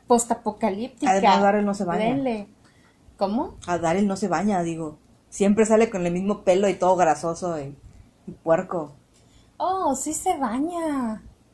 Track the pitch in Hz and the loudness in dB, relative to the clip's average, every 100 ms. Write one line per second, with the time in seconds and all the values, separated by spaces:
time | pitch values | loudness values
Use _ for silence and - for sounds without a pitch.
0 | - 240 - 233 214 208 220 196 247 - | 0 2 2 -4 -6 -4 -4 -4 -8 -4
1 | 190 190 196 190 202 208 208 202 180 170 | 0 2 4 6 4 4 0 -2 -2 -2
2 | 220 269 262 220 202 _ _ _ _ _ | -2 -2 -2 -4 -8 _ _ _ _ _
3 | _ - 196 220 381 - - 175 165 180 | _ -6 -2 -2 -4 -8 -6 -2 0 2
4 | 208 190 202 165 202 190 170 160 156 - | 0 0 -2 0 0 0 -2 -4 -8 -12
5 | _ _ _ - 196 208 220 226 233 202 | _ _ _ 0 2 4 4 4 2 0
6 | 175 175 190 208 - 180 202 185 180 185 | -2 -2 -2 -2 2 2 2 2 2 4
7 | 165 151 170 165 180 160 139 143 - - | 2 2 -2 -6 -6 -6 -8 -14 -20 -20
8 | - _ - - - 165 180 185 147 - | -20 _ -20 -6 0 2 0 -6 -8 -12
9 | _ _ _ _ _ - 330 381 330 - | _ _ _ _ _ -6 -4 0 0 -2
10 | 302 311 370 330 247 240 311 349 320 277 | -4 -4 -2 -2 -2 -2 -4 -2 -4 -2
11 | 233 220 - - _ | -4 -6 -12 -20 _